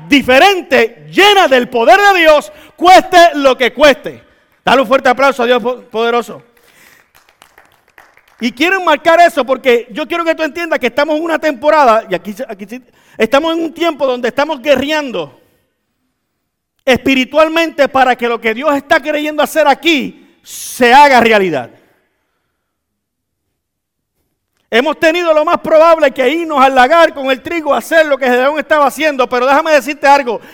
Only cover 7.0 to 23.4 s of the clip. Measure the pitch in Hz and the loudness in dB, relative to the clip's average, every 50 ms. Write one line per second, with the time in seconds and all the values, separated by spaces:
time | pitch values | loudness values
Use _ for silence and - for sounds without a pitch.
7 | _ _ _ _ _ _ _ _ - _ _ _ _ _ _ _ _ _ _ - | _ _ _ _ _ _ _ _ -20 _ _ _ _ _ _ _ _ _ _ -20
8 | _ _ _ _ _ _ _ _ 220 247 - - 302 359 381 381 359 339 302 - | _ _ _ _ _ _ _ _ -8 -8 -4 -4 -2 -2 -2 -2 -2 -2 -2 0
9 | - 330 330 339 349 330 339 294 254 247 262 247 - 262 240 240 220 - 202 294 | 0 2 4 4 4 2 2 -2 -4 -4 -4 -2 0 0 0 0 -2 -6 -10 -10
10 | 302 - 339 339 339 330 320 330 320 302 254 339 339 330 311 269 - 233 - 285 | -8 -6 -6 -4 -2 -4 -4 -2 -4 -6 -6 -8 -6 -4 -4 -4 -4 -4 -4 -2
11 | 294 320 302 302 330 330 320 302 - 311 294 214 269 302 311 311 277 240 214 226 | -2 -2 -2 -4 -4 -4 -4 -4 -4 -4 -4 -2 0 0 2 4 4 2 2 0
12 | 214 190 180 - - 208 208 190 254 - 220 185 202 180 240 254 - _ _ _ | -2 -4 -8 -8 -8 -10 -12 -12 -12 -14 -14 -16 -16 -16 -16 -18 -18 _ _ _
13 | _ _ _ - 220 226 - 277 311 330 330 339 330 320 - 285 330 339 311 254 | _ _ _ -6 -4 -2 -2 -2 -2 -2 -4 -4 -6 -8 -6 -4 -4 -4 -4 -2
14 | 285 262 247 247 247 226 - - 285 311 311 262 233 294 277 269 277 285 311 302 | -4 -4 -4 -4 -6 -6 -4 -4 -4 -4 -6 -6 -2 0 0 0 0 -2 -4 -6
15 | 294 262 214 180 151 139 - _ _ _ _ _ _ _ _ _ _ _ _ _ | -6 -6 -8 -10 -10 -12 -14 _ _ _ _ _ _ _ _ _ _ _ _ _
16 | _ _ _ _ _ _ _ _ _ _ _ _ _ _ _ _ _ 269 247 226 | _ _ _ _ _ _ _ _ _ _ _ _ _ _ _ _ _ -2 -2 -2
17 | - 262 269 262 254 254 294 302 311 320 320 330 330 311 - 302 269 262 - 262 | 0 -2 -2 0 -2 0 0 0 0 0 0 -2 -4 -2 -2 -2 -4 -2 0 0
18 | 254 254 247 247 240 240 233 226 233 226 220 233 285 311 285 277 277 - 330 311 | 0 0 -2 -2 -4 -6 -6 -4 -4 -6 -6 -4 -2 -2 -4 -4 -2 -2 -2 -2
19 | 247 302 302 302 302 302 302 294 294 - - 311 294 285 262 - - 339 330 269 | -2 -4 -6 -6 -6 -6 -4 -4 -4 -2 -2 0 0 0 0 0 0 -2 -2 -2
20 | 208 185 - _ _ _ _ _ _ - - - - - - - 247 233 240 277 | -4 -8 -12 _ _ _ _ _ _ -20 -18 -18 -16 -14 -4 0 2 4 6 6
21 | 294 285 262 240 220 226 220 208 190 180 151 131 117 104 - _ _ _ _ _ | 6 6 6 4 4 2 2 2 0 -2 -4 -6 -8 -10 -16 _ _ _ _ _
22 | _ _ _ _ _ _ _ _ _ _ _ _ _ _ _ _ _ _ _ _ | _ _ _ _ _ _ _ _ _ _ _ _ _ _ _ _ _ _ _ _
23 | _ _ _ _ _ _ _ _ | _ _ _ _ _ _ _ _